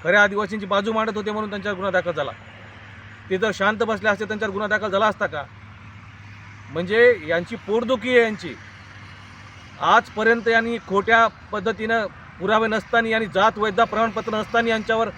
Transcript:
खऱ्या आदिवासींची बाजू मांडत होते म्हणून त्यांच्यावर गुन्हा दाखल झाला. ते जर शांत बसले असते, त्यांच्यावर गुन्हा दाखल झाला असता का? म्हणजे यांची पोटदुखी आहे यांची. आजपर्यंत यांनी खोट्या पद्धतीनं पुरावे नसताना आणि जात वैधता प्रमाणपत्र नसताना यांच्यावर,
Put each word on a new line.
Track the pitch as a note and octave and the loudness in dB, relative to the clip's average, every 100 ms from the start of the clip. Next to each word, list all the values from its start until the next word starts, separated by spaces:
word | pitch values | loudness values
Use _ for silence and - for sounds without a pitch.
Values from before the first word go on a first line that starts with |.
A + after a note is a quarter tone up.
खऱ्या | D#3+ G3+ | 2 4
आदिवासींची | G#3 G3+ G#3 G#3+ G3 | 4 2 -4 -4 -2
बाजू | G3 G#3 | -2 0
मांडत | A3 A3 | -2 -2
होते | G#3 G#3 | -4 -4
म्हणून | G#3+ G#3+ | -6 -6
त्यांच्यावर | G#3 G3+ F#3+ | -6 -6 -4
गुन्हा | G3 F3+ | -2 0
दाखल | F3 D3+ | -2 -4
झाला. | C3+ G#2+ - - - - - - - - - | -6 -8 -18 -20 -20 -20 -20 -20 -20 -20 -6
ते | F#3+ | -2
जर | G#3+ | -2
शांत | F#3+ G3 G#3+ | 0 0 0
बसले | A3 G#3+ G#3+ | -2 0 0
असते, | G3+ | -2
त्यांच्यावर | G#3 G#3+ G#3+ | -4 -4 -4
गुन्हा | F#3+ G#3 G#3 | -4 -2 -2
दाखल | G#3+ | 0
झाला | F#3+ G#3+ | 0 0
असता | G3 G3+ | 0 -4
का? | D3 C3+ - - - - - - - - - - - - | -6 -10 -16 -20 -20 -20 -20 -20 -20 -20 -20 -20 -20 -12
म्हणजे | D3+ F3+ G#3+ A#3+ A3 D#3 | -8 -2 6 6 6 0
यांची | E3 F3 A#3 | -2 -2 -8
पोटदुखी | - A3 A#3 B3+ A#3+ | -2 -2 0 -2 2
आहे | B3 | 4
यांची. | A3+ G#3+ E3+ A#2 - - - - - - - - - - - - | 4 0 -10 -12 -16 -20 -20 -20 -20 -20 -20 -20 -20 -20 -20 -4
आजपर्यंत | D3+ G#3+ - G#3 A3 A#3 A3+ | 2 4 2 0 0 2 2
यांनी | A3+ A3+ A#3 | 2 0 -4
खोट्या | - F#3+ G3+ A3+ A3+ | -2 0 4 4 4
पद्धतीनं | - - G#3 G3+ G#3 A3 A3+ G3 - - - | 0 -10 -6 -4 -4 -2 -2 -2 -8 -20 -8
पुरावे | F#3+ A3 A3+ | 0 2 2
नसताना | G#3+ - A#3 A3+ A3 | -2 0 0 2 0
आणि | G#3+ | 0
जात | F3+ G#3+ G#3+ | 2 2 2
वैधता | G#3+ G3 | 0 2
प्रमाणपत्र | A3+ G#3 A3+ G#3+ A3 | 2 2 -2 -2 -4
नसताना | G#3+ G#3 A#3 A#3 | -4 0 0 2
यांच्यावर, | A3 A3 A3+ A3 | 0 0 0 -2